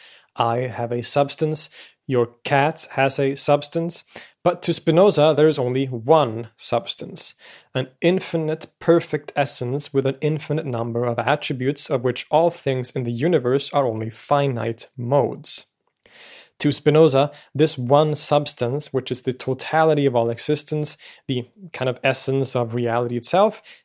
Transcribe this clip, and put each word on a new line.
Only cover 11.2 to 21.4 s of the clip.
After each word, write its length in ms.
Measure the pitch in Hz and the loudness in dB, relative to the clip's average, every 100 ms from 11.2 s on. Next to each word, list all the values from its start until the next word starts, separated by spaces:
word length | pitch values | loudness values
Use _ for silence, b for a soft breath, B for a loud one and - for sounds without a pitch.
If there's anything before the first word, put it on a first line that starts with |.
| 117 147 - 131 127 151 - | 0 0 -2 -4 -2 -4 -4
of 140 | 135 | -2
which 220 | 123 - - | -2 -4 0
all 180 | 151 170 | 2 2
things 420 | 165 139 131 127 | 0 -4 -2 -4
in 120 | 139 | -4
the 80 | 120 | -4
universe 600 | 117 160 160 123 139 - | -2 2 2 2 0 0
are 140 | 143 131 | 0 0
only 240 | 110 113 | -2 -6
finite 800 | 110 - 143 139 120 113 113 - - | -8 0 0 0 -2 -6 -6 -12 -10
modes. 720 | 120 143 120 127 143 - - _ _ _ B B B B B B | 0 0 0 -4 -6 -6 -8 _ _ _ B B B B B B
To 120 | 147 | -2
Spinoza, 600 | - 151 151 160 135 143 B B 135 | 2 4 6 6 6 0 B B 0
this 200 | 156 - | 0 0
one 380 | 123 143 156 | 2 4 4
substance, 800 | 147 - 147 147 - 120 143 - | 0 2 2 2 -2 -2 -4 -4
which 160 | 131 127 | -4 -4
is 140 | 123 | -6
the 100 | 131 | -4
totality 720 | 123 - 131 - 160 160 147 139 | -6 -6 -6 -2 2 4 4 2
of 100 | 123 | 2
all 140 | 117 | 0
existence, 680 | 117 - 151 - 151 151 - B B - | -2 -2 -2 -2 -4 -4 -6 B B -6
the 220 | 123 | -6